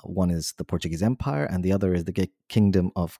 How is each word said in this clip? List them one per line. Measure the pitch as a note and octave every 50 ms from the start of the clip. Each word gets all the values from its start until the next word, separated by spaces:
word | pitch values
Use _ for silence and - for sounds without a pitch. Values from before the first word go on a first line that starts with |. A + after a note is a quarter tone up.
| -
one | - F2 F#2 F#2 F2+
is | E2+ E2 D#2 - -
the | - D#2+
Portuguese | - - E2+ - - E3 - -
Empire, | A3 B2+ - - C#3 C#3+ C#3+ D3
and | - - F2+ F2+
the | F#2 G2
other | G2 G2 F#2 F#2
is | F2+ E2+
the | F#2+ F2+
Ga-, | - F#2+ - - _ _ -
Kingdom | - A2+ G#2 G2+ F#2+ F#2+ F2+ F#2 -
of | - F2 E2 - -